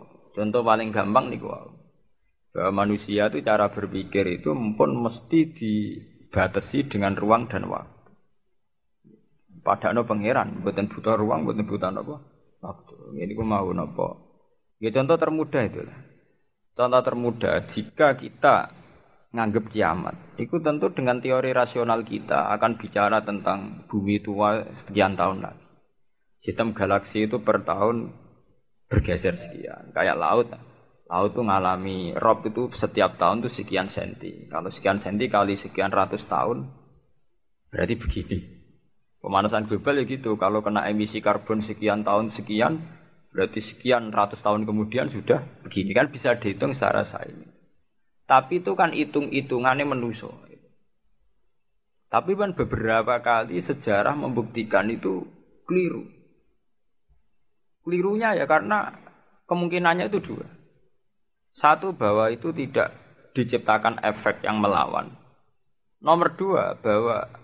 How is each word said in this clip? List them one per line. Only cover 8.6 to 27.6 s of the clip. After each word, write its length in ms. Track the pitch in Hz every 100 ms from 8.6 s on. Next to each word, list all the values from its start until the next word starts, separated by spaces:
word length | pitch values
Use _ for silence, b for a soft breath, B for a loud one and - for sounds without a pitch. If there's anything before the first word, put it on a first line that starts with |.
| _ _ _ _ _ _ _ _ _ -
Padahal 400 | - 98 107 113
pangeran, 640 | 117 107 104 131 - 101 95
mboten 240 | 95 104
butuh 240 | - 107
ruang, 320 | 110 107 147 208
mboten 240 | 113 107
butuh 240 | 104 92
apa? 240 | 101 120 147 - _ _ _ -
Waktu. 560 | - - - 65 69
Ini 160 | 87 107
ku 80 | 110
mau 240 | 104 92
napa? 480 | 90 76 - 50 - - _ _ _ _ _
Ya 80 | 110
contoh 320 | 120 135 165
termudah 400 | 160 156 151 147
itulah. 380 | 104 - - - - _ _ _ _ _ _
Contoh 320 | - 123 127 127
termudah, 640 | 120 120 117 92 85 -
jika 480 | - 104 - 151 131
kita 560 | - - 143 107 - - - - _ _ _
nganggep 400 | 117 110 107 107
kiamat, 480 | 107 90 87 50 - - -
itu 160 | 120 170
tentu 260 | 160 147 190
dengan 320 | - 127 123
teori 320 | 127 127 131
rasional 480 | 127 120 123 117 113
kita 480 | 110 107 - 71 92 107
akan 240 | 113 113
bicara 400 | - 101 101 110
tentang 640 | 107 101 92 98 101 - -
bumi 320 | 107 98 104 101
tua 400 | 101 104 107 - - -
sekian 260 | 98 95
tahun 320 | 95 90 95 101
lagi. 200 | - - _ _ _ _ _ _ _
Sistem 320 | - 104 113
galaksi 560 | 107 98 101 - 107 107
itu 80 | 120 104
per 160 | 107